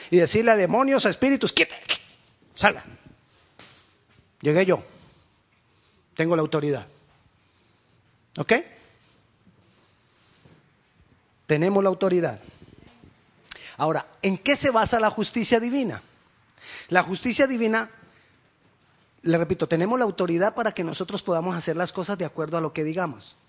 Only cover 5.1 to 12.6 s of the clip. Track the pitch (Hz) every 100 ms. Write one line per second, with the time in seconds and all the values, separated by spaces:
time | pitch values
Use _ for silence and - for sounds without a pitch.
5.1 | _ _ _ _ _ _ _ _ _ _
6.1 | - 165 165 156 156 147 131 - - _
7.1 | _ _ _ _ _ _ _ _ _ _
8.1 | _ _ - - 240 359 - - _ _
9.1 | _ _ _ _ _ _ _ _ _ _
10.1 | _ _ _ - _ _ _ _ _ _
11.1 | _ _ _ - 151 180 196 196 185 190
12.1 | 180 156 107 - -